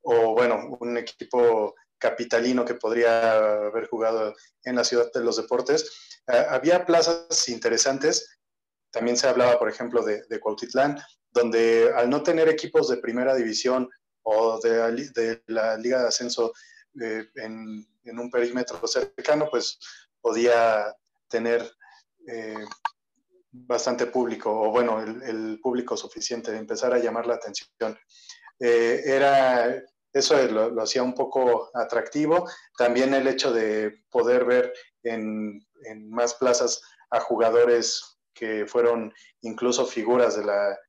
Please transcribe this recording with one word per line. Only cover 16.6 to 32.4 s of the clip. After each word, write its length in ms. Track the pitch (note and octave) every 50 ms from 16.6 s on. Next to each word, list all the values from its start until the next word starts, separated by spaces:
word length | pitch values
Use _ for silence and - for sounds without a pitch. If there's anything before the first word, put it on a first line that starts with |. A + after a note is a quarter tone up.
| - _ - _ _ _ _ C3+
eh, 260 | A#2 A2+ A2 A2 G#2+ _ _
en, 500 | C3+ A2 A2 A2 A2 A2 A2 G#2+ G#2+ G#2+ _ _ _ _
en 160 | A#2+ A2+ A#2+
un 100 | A#2+ B2
perímetro 560 | - A#2+ A#2+ A#2+ A#2+ B2+ A#2+ - A2+ - -
cercano, 600 | G#2 - B2+ G#2+ - _ - - - D3+ D3+ D3+ D3+
pues 300 | - A#2+ A#2 - - _ - - - - _ _ _ _
podía 760 | - A#2 G#2+ A#2 A#2+ A#2+ A#2 A#2 A#2 A2+ A2 G#2+ G#2 G#2+ - _ _ _ _ _ _ _
tener, 400 | - A#2 A2+ A#2 A#2 A#2+ A#2+ - _ _ _ - _ _ _ _ _ _ G#2+
eh, 380 | - A#2+ A2+ A2 A2 G#2+ G#2+ G#2+ G#2 - _ _ - _ _ _ _ _ _ _ _ _ _ _ _
bastante 540 | - B2 B2 B2 B2 A#2 - C3 B2 B2 B2
público, 460 | A#2+ - B2+ B2 A2+ A2 G#2+ - A2
o 180 | G#2+ A2 G#2+ A2
bueno, 320 | A2 B2 A#2+ A#2 A2 A2
el, 220 | A2 G#2+ A2+ B2 C3
el 360 | B2 A2 A2 A2 A2 A2 G#2+
público 380 | - C3 B2 B2 B2 - A#2
suficiente, 540 | G#2 - G#2 - A2+ - - A#2+ A#2 A2+ A#2
de 80 | A2 A2
empezar 340 | G#2+ G#2+ A#2 G#2 B2+ B2 B2+
a 60 | B2
llamar 260 | A#2+ A2+ A2 A#2 A#2
la 80 | A#2 A#2
atención. 640 | A2+ - A2 G2 - - _ _ _ A2+ A2 G#2+ - _ _ _ - - - - _ _ - _ _
Eh, 420 | B2+ A#2+ A#2+ A#2 A#2 A#2 B2 C#3 -
era, 800 | C#3 C3+ C3+ C#3 C#3 C#3 C3+ C3 C3 B2+ A#2+ A2+ A#2+ C3 - - _ _ _ _ _ -
eso 220 | C#3 C3 - D#3 C#3 C3 A2+
lo, 180 | A2 G#2+ A2 A#2
lo 140 | A#2 A2+ A2
hacía 180 | G#2 - B2+
un 140 | B2 B2+ B2
poco 560 | - C3+ - - C3+ B2+ B2 A#2+ A2 - - -
atractivo. 720 | B2 A2+ - A#2+ A#2 A2+ - - D3 D3+ D3+ E3 F3